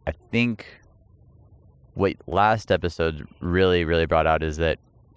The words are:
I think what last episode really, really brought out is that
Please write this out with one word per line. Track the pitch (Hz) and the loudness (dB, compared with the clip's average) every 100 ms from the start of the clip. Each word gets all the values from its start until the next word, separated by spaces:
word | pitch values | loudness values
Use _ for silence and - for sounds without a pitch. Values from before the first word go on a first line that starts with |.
| - | -10
I | - _ | -10 _
think | 113 120 110 - - _ _ _ - - - - - _ _ - | -2 -2 -4 -12 -20 _ _ _ -20 -20 -20 -20 -20 _ _ -16
what | - 95 - - | -2 -2 -2 -4
last | 90 104 110 - | 0 2 2 0
episode | 92 87 - 82 76 - - | -2 -2 -2 -4 -4 -10 -10
really, | 87 87 92 87 | -2 2 2 2
really | 80 82 80 | 2 0 2
brought | 80 80 | 2 2
out | 78 | 2
is | 78 76 | -2 -2
that | 82 - _ _ _ | -2 -2 _ _ _